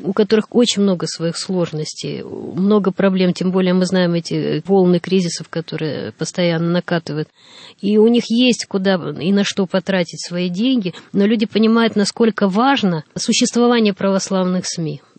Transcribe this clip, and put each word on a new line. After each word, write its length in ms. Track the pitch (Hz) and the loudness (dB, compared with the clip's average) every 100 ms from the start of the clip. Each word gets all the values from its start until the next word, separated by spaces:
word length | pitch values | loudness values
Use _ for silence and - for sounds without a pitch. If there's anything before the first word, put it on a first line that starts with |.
у 100 | 165 | -4
которых 340 | 202 208 220 - | 0 2 2 2
очень 320 | - 240 - | 2 2 2
много 240 | 202 175 160 | 0 0 -4
своих 300 | - 165 165 | -6 -6 -6
сложностей, 880 | - 185 170 156 151 - 160 - | -4 -4 -4 -6 -10 -10 -10 -10
много 640 | - - - - 196 208 190 | -10 -12 -8 -2 2 2 2
проблем, 420 | 185 196 185 185 | 0 0 2 0
тем 200 | 170 185 | 0 0
более 200 | 185 185 | 0 2
мы 140 | 185 180 | 2 2
знаем 280 | 185 180 | 2 2
эти 500 | 170 - 160 147 151 175 | 0 -2 -4 -2 -4 2
волны 320 | 196 180 175 | 4 4 2
кризисов, 500 | - 190 170 - 160 | 2 0 0 -4 -10
которые 640 | 165 - 156 156 - - | -10 -8 -6 -6 -6 -8
постоянно 600 | - 160 - 175 165 170 | -8 -8 -2 0 0 0
накатывают. 580 | 175 - 170 - 151 151 _ - - - - | -2 -2 -4 -4 -8 -8 _ -20 -20 -20 -8
И 160 | 196 214 | 0 4
у 100 | 220 | 4
них 160 | 240 - | 4 2
есть 360 | 226 254 220 - | 2 2 2 -2
куда 280 | 196 190 185 143 147 | -2 0 0 -2 -6
и 120 | 170 | 0
на 120 | 202 | 0
что 220 | 196 - 190 | 0 -2 -2
потратить 600 | 190 190 190 175 156 - | -2 -2 -2 -2 -8 -8
свои 220 | 175 180 | -4 -4
деньги, 440 | 175 247 254 180 - - | -2 0 0 -2 -8 -6
но 120 | 196 | 0
люди 220 | 202 233 214 | 2 2 0
понимают, 480 | 208 220 226 226 | 2 4 4 2
насколько 540 | 208 202 - 226 - 196 | 2 0 2 0 2 0
важно 560 | 196 262 277 196 160 - | 2 2 2 0 -2 -6
существование 800 | 170 - 214 247 233 240 240 214 | -8 -2 0 0 2 2 4 2
православных 720 | 196 196 190 - 190 185 185 185 | 0 0 0 0 -2 0 -2 -4
сми. 360 | - 160 147 _ | -6 -6 -8 _